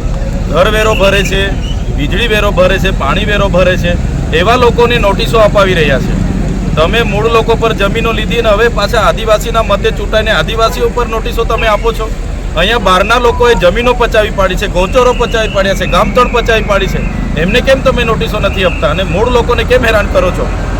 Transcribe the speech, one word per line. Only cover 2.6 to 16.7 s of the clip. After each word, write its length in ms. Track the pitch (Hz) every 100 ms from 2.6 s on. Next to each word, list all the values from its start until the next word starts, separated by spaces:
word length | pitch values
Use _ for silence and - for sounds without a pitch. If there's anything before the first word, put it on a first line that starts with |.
| 185 190
છે, 120 | 190
પાણી 360 | 185 139 147 151
વેરો 160 | 202 202
ભરે 280 | 175 185 180
છે, 160 | 175 175 - - -
એવા 240 | 156 208 254
લોકોને 400 | 240 233 240 240
નોટિસો 400 | 202 196 226 226
અપાવી 360 | 208 208 196
રહ્યા 260 | 170 147 127
છે. 140 | - - - - - - -
તમે 300 | 151 170 226
મૂળ 240 | 220 202 226
લોકો 220 | 226 220 226
પર 160 | 226
જમીનો 360 | 220 202 226 226
લીધી 280 | 214 214 233
અને 100 | 220
હવે 160 | 202 240
પાછા 360 | 214 202 226 185
આદિવાસીના 560 | 214 220 208 233 226
મતે 280 | 220 196 220
ચૂંટાઈને 400 | 214 208 220 214
આદિવાસીઓ 560 | 180 160 226 226 240 233
પર 180 | 247 226
નોટિસો 360 | 220 233 226
તમે 240 | 226 220 226
આપો 240 | 208 226
છો. 140 | 220 220 - - - - 156
અહીંયા 220 | 190 233
બહારના 400 | 185 185 202 247
લોકોએ 360 | 240 226 240
જમીનો 400 | 233 262 233 240
પચાવી 360 | 247 226 220 208
પાડી 260 | 196 190 180
છે, 120 | 196
ગોચરો 460 | 170 185 254 247
પચાવી 400 | 240 233 226 214
પાડ્યા 260 | 202 196 180
છે, 60 | 185
ગામતળ 440 | 175 202 254 247
પચાવી 340 | 233 233 220 208